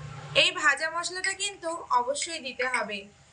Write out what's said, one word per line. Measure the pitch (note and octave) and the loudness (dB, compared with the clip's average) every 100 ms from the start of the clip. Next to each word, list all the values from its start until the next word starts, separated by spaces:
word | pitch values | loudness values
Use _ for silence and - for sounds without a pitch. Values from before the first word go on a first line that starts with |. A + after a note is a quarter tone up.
| - - - D#3 | -12 -12 0 4
এই | F4 F4+ | 4 4
ভাজা | D4+ C4+ D#4+ | 4 4 0
মশলাটা | E4 E4 F#4 F#4 F#4+ | -2 -4 -2 -2 -2
কিন্তু | G4+ F#4+ E4 E4+ - B3 | -4 -4 -6 -6 2 2
অবশ্যই | A#3+ C#4 E4+ A3 B3+ | 2 0 -4 -4 -6
দিতে | B3 B3+ | -2 0
হবে, | B3 G#3 G3+ G3+ - - | 0 -2 -6 -10 -18 -20